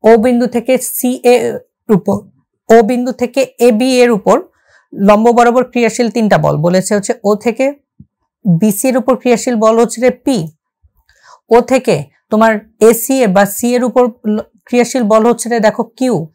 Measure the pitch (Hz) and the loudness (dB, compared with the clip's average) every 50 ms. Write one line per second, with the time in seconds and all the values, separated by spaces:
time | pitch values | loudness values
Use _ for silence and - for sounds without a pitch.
0 | - 220 226 220 208 254 247 240 247 240 - 240 233 - 262 247 247 - - - | 6 6 4 4 4 0 0 0 -2 -2 -4 -6 -2 -2 -2 -2 -2 -6 -10 -6
1 | - 254 254 - - 247 247 240 233 240 214 - - _ _ _ _ _ 226 180 | -4 -4 -6 -2 0 2 2 2 0 -4 -8 -8 -14 _ _ _ _ _ 0 0
2 | - - 196 208 - - _ _ _ _ _ _ _ _ 220 233 233 208 254 247 | 0 -2 -4 -6 -6 -14 _ _ _ _ _ _ _ _ 4 4 4 2 0 -4
3 | 247 254 247 - 247 240 247 277 262 - _ _ 233 240 233 208 254 262 262 247 | -4 -6 -6 -6 -6 -6 -2 -4 -4 -4 _ _ 0 2 2 2 0 0 2 2
4 | 247 240 233 196 - - 196 277 370 _ _ _ _ _ _ _ _ _ - - | 2 2 2 0 0 0 0 0 -2 _ _ _ _ _ _ _ _ _ -8 -2
5 | 196 196 208 208 220 240 233 233 240 240 233 254 247 247 _ 240 240 220 220 - | 2 2 4 4 4 2 2 4 2 2 2 0 -2 -2 _ -2 -2 -2 -2 -2
6 | 247 226 196 240 226 208 185 160 156 151 147 147 151 175 180 185 185 - 214 208 | -4 -2 -2 -2 0 0 0 0 0 -2 -2 0 -2 0 0 0 -2 -2 -4 -4
7 | 196 - - - _ 202 214 202 - 240 220 - 262 277 285 277 _ _ _ _ | -2 -4 -8 -4 _ -2 -2 -2 -2 -6 -4 -2 -4 -4 -4 _ _ _ _ _
8 | - _ _ _ _ _ _ _ _ 214 170 165 214 220 196 - - 262 240 262 | -20 _ _ _ _ _ _ _ _ -2 0 0 2 0 -2 -2 -2 -2 -2 -2
9 | 226 - 254 - - 247 240 214 - - 247 220 214 220 226 226 240 226 - 226 | 0 -2 -2 -2 0 -2 -2 -2 -2 -4 -4 0 0 0 2 2 0 -2 -2 -2
10 | 233 247 247 - _ - 269 220 160 160 - _ _ _ _ _ _ _ _ _ | -2 -2 -2 -2 _ -4 -4 -4 -4 -8 -14 _ _ _ _ _ _ _ _ _
11 | _ _ _ _ _ - - _ _ _ 226 233 240 240 254 262 - - 196 143 | _ _ _ _ _ -20 -20 _ _ _ 2 2 2 2 -2 -2 0 0 -2 -2
12 | 147 - _ _ _ _ - 214 220 226 220 208 214 _ _ _ 214 220 240 233 | -4 -10 _ _ _ _ -2 0 2 2 0 -2 -6 _ _ _ 4 4 4 2
13 | - - 269 269 254 208 180 196 202 196 202 - - 240 247 247 247 247 226 262 | -2 -4 -2 0 0 0 2 0 0 0 -2 -6 -4 -2 -2 -2 -2 -2 0 0
14 | 247 247 226 _ _ 214 208 214 - _ _ _ _ _ - 247 240 240 - 262 | 0 0 -2 _ _ -6 -6 -6 -6 _ _ _ _ _ -2 -2 -2 0 -2 -4
15 | 240 202 220 220 214 233 233 233 - 233 233 233 208 214 202 - 226 220 _ _ | -2 0 0 2 2 2 0 -2 -4 -6 -4 0 0 0 0 -2 -8 -10 _ _
16 | 254 254 233 165 160 160 _ | -4 -2 -2 -4 -6 -8 _